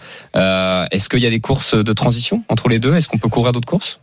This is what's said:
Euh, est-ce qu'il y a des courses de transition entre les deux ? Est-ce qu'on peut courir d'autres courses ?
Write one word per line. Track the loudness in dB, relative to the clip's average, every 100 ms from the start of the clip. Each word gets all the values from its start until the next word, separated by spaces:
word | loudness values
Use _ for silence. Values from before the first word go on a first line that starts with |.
| -8 -20 -4
Euh, | 0 2 2 2 0 -2
est-ce | -4 -2
qu'il | 0
y | 0
a |
des | 0
courses | 0 -2 0 0
de | 2
transition | 2 0 0 0 -2 -2
entre | -2 2
les | 2
deux ? | 4 2
Est-ce | 2
qu'on | 0
peut | 0
courir | 2 2
d'autres | 0 -2
courses ? | -4 -4 -6